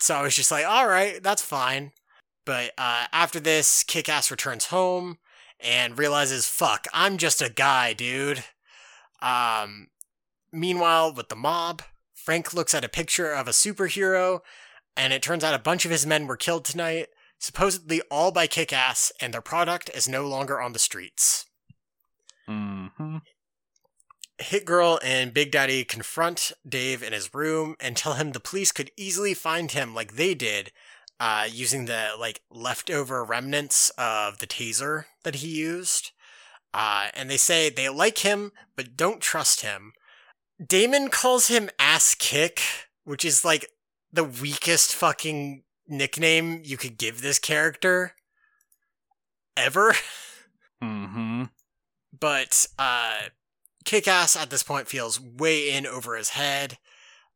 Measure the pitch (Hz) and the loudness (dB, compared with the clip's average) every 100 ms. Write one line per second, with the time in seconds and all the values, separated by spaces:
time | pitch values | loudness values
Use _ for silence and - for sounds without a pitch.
0 | - 147 143 135 131 147 165 240 240 185 | 0 2 0 2 2 2 2 4 4 4
1 | 202 185 190 208 - 143 127 135 143 _ | 2 0 0 0 0 -2 0 -2 -6 _
2 | _ _ _ _ - 123 120 - 123 120 | _ _ _ _ -6 -4 -4 -2 0 0
3 | 120 160 170 165 156 156 139 - - 170 | 0 2 0 0 2 4 4 4 2 -2
4 | 156 151 - 127 139 117 - 180 185 180 | 0 0 0 -2 -4 -4 -2 2 2 0
5 | 180 165 _ _ - - 120 123 120 120 | -4 -12 _ _ -20 -8 0 2 2 2
6 | 147 147 135 131 - - 160 104 - 165 | 2 4 2 0 -2 2 2 2 -2 2
7 | 196 190 160 - 127 113 139 131 120 110 | 2 2 0 2 0 2 4 4 2 0
8 | 123 131 143 131 - _ _ - - - | -4 -2 -2 -4 -6 _ _ -20 -20 -20
9 | _ - 123 123 120 110 104 104 - _ | _ -6 0 2 2 0 -2 -10 -20 _
10 | - _ _ _ _ 160 180 175 170 165 | -20 _ _ _ _ -6 -2 2 4 4
11 | 160 127 - 110 143 170 170 160 - - | 4 0 -10 -4 -2 -2 -4 -8 -14 -20
12 | _ - - 165 160 170 156 151 - 170 | _ -12 -2 -2 -2 -4 0 0 -2 -4
13 | 156 - 160 143 131 - 208 196 185 196 | -2 0 -2 -2 0 2 2 0 -2 0
14 | 190 185 185 180 - - - - _ - | 2 2 2 -2 -6 -20 -20 -20 _ -2
15 | 131 135 156 170 156 135 131 180 170 160 | 0 2 0 0 2 2 2 0 2 0
16 | 151 156 139 120 - 170 - 170 165 165 | 2 2 0 -4 -2 -2 -2 -4 -4 -4
17 | - _ _ - - - 196 190 160 165 | -6 _ _ -12 -8 0 0 0 -2 -4
18 | - 143 180 180 160 165 160 135 127 120 | -2 2 2 4 2 2 0 2 2 2
19 | - - 123 117 - 165 175 175 - 135 | -2 -2 -8 -6 -4 0 0 -2 -6 -4
20 | 131 131 143 135 135 135 123 113 - 95 | -2 -2 -4 -4 -4 -4 -4 -2 -2 -2
21 | 92 - - - - _ _ _ _ _ | -10 0 2 2 -4 _ _ _ _ _
22 | _ _ _ - - 107 104 98 95 - | _ _ _ -20 -12 -10 -8 -10 -14 -12
23 | 156 160 - _ _ _ _ _ _ _ | -12 -12 -14 _ _ _ _ _ _ _
24 | _ _ - - - 202 175 175 170 165 | _ _ -20 -14 -4 -4 2 4 4 4
25 | 131 131 127 131 143 143 135 131 120 113 | 2 0 0 0 2 2 2 0 -2 -8
26 | - - 170 175 - - 139 131 131 127 | -6 -2 -2 0 -6 -6 -8 -4 -4 -4
27 | 110 107 90 135 156 160 156 - 131 117 | -6 -6 -6 -6 -2 -2 -4 -6 -6 -4
28 | 156 135 151 123 - 196 190 - 135 - | -2 -2 -4 -6 -8 -2 -2 -2 -6 -10
29 | 196 180 202 180 160 165 156 147 123 113 | -6 -4 -2 -4 -2 -4 -2 -4 -4 -6
30 | 104 113 185 151 117 101 98 _ - - | -8 -2 -2 0 -2 -2 -6 _ -20 -20
31 | - - 117 107 110 113 120 135 120 113 | -18 -4 0 0 -2 -4 -4 -2 -2 -4
32 | 107 110 117 107 _ 113 123 117 - 151 | -4 -4 -8 -8 _ -8 -6 -6 -4 -4
33 | 131 127 113 117 135 147 147 - - - | -2 -4 -2 -4 -2 -2 0 2 2 0
34 | 120 110 104 98 110 - 117 110 143 156 | 0 0 -2 -4 -8 -6 -4 -4 -2 -4
35 | - _ 165 139 160 156 160 175 180 - | -8 _ -10 -8 -6 -6 -4 -4 -2 -4
36 | - _ - - - - _ 104 107 101 | -4 _ -20 -20 -20 -20 _ -2 0 0
37 | 101 - 131 139 - 165 156 127 135 143 | -2 -6 -4 2 4 4 2 0 -2 2
38 | 208 214 202 202 208 - _ - 123 127 | 2 4 2 2 -2 -12 _ -10 -8 0
39 | 175 214 - 165 139 - 107 98 107 _ | 0 0 -2 0 2 2 0 -8 -10 _
40 | _ - _ _ _ - 151 190 240 277 | _ -20 _ _ _ -12 2 4 4 2
41 | 269 - 254 247 240 233 202 - 143 156 | 2 0 2 4 4 2 0 2 4 6
42 | - - - 143 170 - - - - _ | 4 2 2 2 2 0 -4 -4 -12 _
43 | - 139 165 143 170 156 - _ _ _ | -12 -4 0 2 4 2 0 _ _ _
44 | _ 165 151 120 143 - 165 170 - - | _ -2 -2 -2 -6 -4 2 4 2 4
45 | 165 - 160 151 143 139 _ _ - 139 | 0 0 -4 -4 -6 -10 _ _ -8 -2
46 | 139 156 160 160 165 165 147 131 131 113 | -2 2 4 4 2 -4 -8 -8 -8 -4
47 | 113 117 139 139 - 151 160 143 185 180 | -6 -4 -2 -2 0 2 0 2 2 2
48 | 180 - _ _ _ _ _ _ _ _ | 0 -10 _ _ _ _ _ _ _ _
49 | _ _ _ _ _ 143 131 170 220 - | _ _ _ _ _ -2 0 4 4 4
50 | - - - - - _ _ - 113 104 | 0 -12 -18 -20 -20 _ _ -10 -8 -6
51 | 101 110 113 117 127 _ _ _ _ _ | -8 -6 -4 -4 -6 _ _ _ _ _
52 | _ - 151 139 127 - - - 131 123 | _ -4 -2 0 2 2 2 0 0 0
53 | 117 107 104 _ _ _ _ _ - 214 | -2 -4 -8 _ _ _ _ _ 0 2
54 | 196 185 165 165 139 135 - 143 120 135 | 4 4 4 2 0 -4 -2 -4 -4 -4
55 | 117 120 127 123 160 156 143 139 139 127 | -4 -4 -8 -2 2 2 0 -2 -4 -8
56 | 120 113 107 139 143 139 139 131 _ _ | -8 -4 -4 -2 -2 -2 -4 -10 _ _
57 | - - _ | -20 -20 _